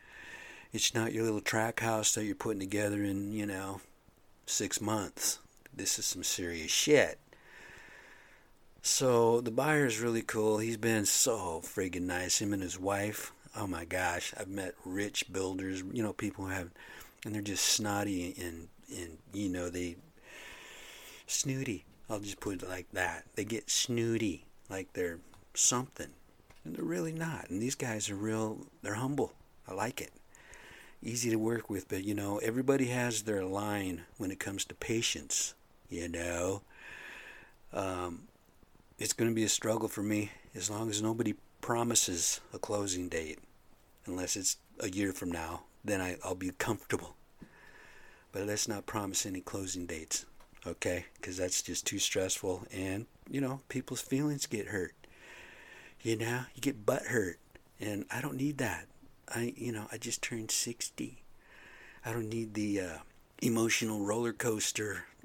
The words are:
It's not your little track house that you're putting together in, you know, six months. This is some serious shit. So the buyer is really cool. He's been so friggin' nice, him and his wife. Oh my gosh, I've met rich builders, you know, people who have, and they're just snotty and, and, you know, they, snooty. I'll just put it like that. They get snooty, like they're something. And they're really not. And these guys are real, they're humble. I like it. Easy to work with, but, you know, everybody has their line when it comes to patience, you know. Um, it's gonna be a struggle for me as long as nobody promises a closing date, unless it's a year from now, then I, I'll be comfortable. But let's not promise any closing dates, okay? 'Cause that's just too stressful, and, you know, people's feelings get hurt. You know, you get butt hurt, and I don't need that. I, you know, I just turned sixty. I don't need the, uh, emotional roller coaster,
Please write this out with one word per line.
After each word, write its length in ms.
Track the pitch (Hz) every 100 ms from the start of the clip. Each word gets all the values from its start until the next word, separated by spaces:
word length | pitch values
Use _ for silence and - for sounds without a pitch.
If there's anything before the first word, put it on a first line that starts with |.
| - - - - - - -
It's 220 | 113 -
not 180 | 113 113
your 120 | 110
little 180 | 113 107
track 380 | - 110 113 -
house 340 | 113 110 107
that 100 | 110
you're 100 | 107
putting 260 | 95 113 101
together 420 | 95 101 104 104
in, 300 | 101 98 101
you 120 | 107
know, 380 | 104 95 98 98 - - - - - - -
six 340 | - 95 -
months. 580 | 104 110 87 - - - - - -
This 280 | - 95 -
is 40 |
some 200 | - 90
serious 460 | 82 - 87 85 80
shit. 500 | - 147 143 82 - - - - - - - - - - - - - - - - -
So 580 | - - 131 117 117 120
the 120 | 120
buyer 340 | 120 147 151 131
is 140 | 110
really 200 | 120 113
cool. 380 | 110 113 110 107
He's 180 | 113 113
been 300 | 113 110 98
so 560 | - 127 110 90 80
friggin' 380 | - - 92 90
nice, 380 | 90 90 92 -
him 120 | 104
and 80 | 98
his 160 | 90 92
wife. 560 | 92 101 104 - - - -
Oh 140 | 110 98
my 160 | 85
gosh, 500 | 85 92 87 87 - 110
I've 120 | 95
met 260 | 98 92 -
rich 480 | 92 98 101 - -
builders, 520 | 92 92 92 95 95 95
you 100 | 120
know, 100 | 107
people 340 | - 104 - 95
who 40 |
have, 200 | 95 87 - - - - -
and 80 | 110
they're 80 | 107
just 240 | 101 92
snotty 680 | - - 107 101 101 92 90 92
and, 320 | 87 82 85 - -
and, 240 | 92 85 78 -
you 160 | 98 98
know, 220 | 90 90
they, 260 | 90 90 85 - - - - - - - - - - - - -
snooty. 560 | - 135 131 127 90 - - -
I'll 80 | 104
just 220 | 101 98
put 240 | 104 90
it 40 | 92
like 220 | 92 -
that. 360 | 95 87 85 - -
They 80 |
get 260 | 98 113 -
snooty, 760 | - - 117 113 113 107 76 - - -
like 240 | 95 92
they're 280 | - 87 85 - - -
something. 560 | - - 123 127 - 76 - - - - -
And 100 | 160
they're 100 | -
really 280 | 135 175 160
not. 360 | 160 165 120 -
And 140 | 98
these 140 | 123 -
guys 340 | 127 107 104
are 60 | 98
real, 500 | 107 110 110 98 92 -
they're 120 | 104
humble. 400 | 104 135 143 - - - - -
I 40 |
like 280 | 95 113 -
it. 120 | - - - - - - - - - -
Easy 300 | 113 117 120
to 60 | 110
work 340 | 110 117 -
with, 180 | 95 -
but, 140 | 95
you 100 | 101
know, 260 | 101 101 104
everybody 480 | 113 123 131 139 123
has 360 | 123 120 107
their 220 | 110 101
line 580 | 92 98 104 104 92 85 - -
when 140 | 95
it 80 | 95
comes 260 | - 98 -
to 80 |
patience, 800 | - - 113 - 76 69 - - - - - -
you 180 | 85 85
know. 540 | 85 87 85 92 101 - - - - - - - - - - -
Um, 560 | - 95 90 90 85 - - _ - - - - -
it's 160 | 107
gonna 180 | - 117
be 100 | 113
a 60 | 104
struggle 400 | - 110 110 110
for 140 | 110
me 280 | 104 104 101 - -
as 140 | 98 90
long 220 | 104 113
as 100 | 104
nobody 340 | 110 113 110 101 - -
promises 800 | - 117 120 113 - 85 - - -
a 60 | 101
closing 500 | - 104 98 90 87
date, 300 | 82 78 - - - - - - -
unless 320 | - 90 90 101
it's 220 | 90 - - -
a 120 | 107
year 220 | 92 98
from 200 | - 90
now, 300 | 82 82 85 - -
then 200 | 104 95
I, 160 | 90 90
I'll 120 | 95
be 160 | 90 92
comfortable. 640 | - - 101 - 98 - - - - - - - - - - - - -
But 160 | 98 104
let's 220 | 104 -
not 160 | 101
promise 400 | - 107 98 95
any 160 | 104 92
closing 460 | - 98 92 92 87
dates, 400 | 80 80 - - - - - 87
okay? 400 | 82 - 87 - -
'Cause 160 | 95 92
that's 240 | 90 -
just 240 | - 82 -
too 120 | 101
stressful, 680 | - 101 92 - 95 92 -
and, 360 | 95 95 98 120 - -
you 120 | 135
know, 220 | 131 135 -
people's 320 | 131 - 123
feelings 420 | - 135 147 143
get 240 | - 107 98
hurt. 260 | 101 82 - - - - - - - - - - -
You 140 | 113 110
know, 280 | 131 123 127
you 60 | -
get 240 | 143 113
butt 220 | 107 135 -
hurt, 320 | 120 92 - - - - -
and 240 | 101 101 -
I 100 | 120
don't 160 | 143 131
need 220 | 147 135
that. 280 | 113 85 - - - - -
I, 220 | 117 120 -
you 140 | 120
know, 160 | 110 110
I 60 | -
just 240 | 120 -
turned 280 | - 117 110
sixty. 720 | - 120 - - - 117 - - - - - - - - -
I 80 | 113
don't 160 | 117 107
need 260 | 113 110
the, 260 | 107 104 101
uh, 180 | 87 78 - - - -
emotional 600 | 123 113 113 - 113 107
roller 280 | 101 113 117
coaster, 760 | 104 123 110 - - 107 92 - -